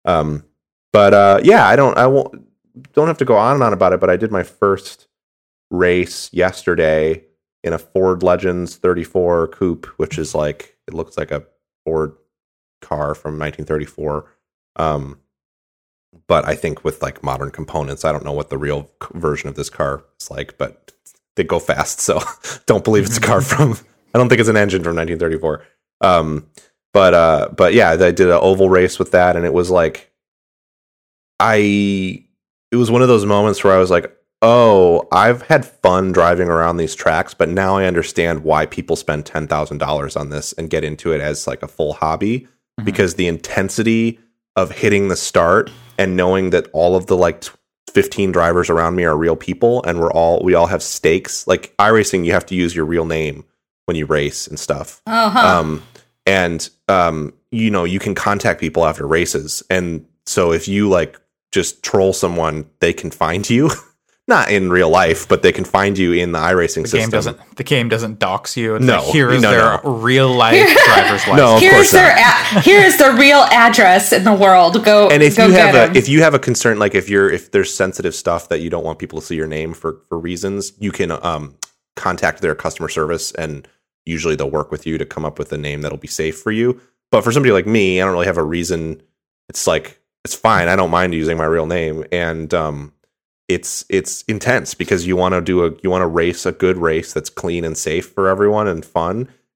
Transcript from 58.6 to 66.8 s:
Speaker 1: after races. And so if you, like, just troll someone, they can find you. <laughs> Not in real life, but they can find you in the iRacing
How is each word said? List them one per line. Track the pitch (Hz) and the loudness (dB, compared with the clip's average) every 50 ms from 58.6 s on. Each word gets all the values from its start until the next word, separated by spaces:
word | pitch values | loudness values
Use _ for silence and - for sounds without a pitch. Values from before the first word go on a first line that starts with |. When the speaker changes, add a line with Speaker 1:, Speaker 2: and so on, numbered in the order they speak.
| 85 78 - 85 82 | -6 -4 -2 0 0
Speaker 1:
after | 78 78 - 71 | 0 -2 -4 -6
races. | 71 80 85 87 - - 71 73 76 - - - - | -4 -4 -2 -2 -4 -6 -8 -8 -10 -12 -12 -6 -4
And | 92 92 90 85 82 76 - _ _ _ _ | -4 -4 -4 -6 -8 -10 -14 _ _ _ _
so | - - 101 90 85 | -6 -4 -2 0 0
if | 82 80 - | -2 -2 -4
you, | 98 98 101 104 98 | -4 -2 -2 0 2
like, | 92 87 78 - - _ _ _ _ _ _ _ | 0 0 0 -4 -8 _ _ _ _ _ _ _
just | - - - - - _ - | -4 -4 -4 -4 -8 _ -6
troll | - - 101 95 95 92 | -2 0 2 2 0 0
someone, | - 98 87 87 85 80 80 76 78 73 - _ _ | -2 -4 -4 -2 -4 -4 -4 -4 -8 -10 -14 _ _
they | 87 85 85 | -2 -2 -2
can | - - 80 | -4 -8 -12
find | - - 85 80 85 98 101 - | -6 -4 -4 -4 -4 -4 -2 -2
you. | 117 127 156 156 - | 0 0 0 0 -2
<laughs> | - - _ _ _ _ _ _ _ _ | -6 -12 _ _ _ _ _ _ _ _
Not | - 226 156 - - | 0 0 0 2 0
in | 104 98 92 90 | 0 0 0 0
real | 90 90 87 80 | 2 2 2 4
life, | 85 92 90 82 - - - - | 4 2 2 2 0 -2 -2 -2
but | 98 - | 0 2
they | - 90 | 2 2
can | 87 - 87 | 2 0 -2
find | - - 95 98 101 98 95 | -2 -2 0 0 0 0 0
you | 92 87 | 0 0
in | 85 87 87 87 | 0 0 -2 -2
the | 82 80 | -4 -2
iRacing | 80 87 92 90 85 82 - 80 | -2 0 0 0 0 -2 -4 -6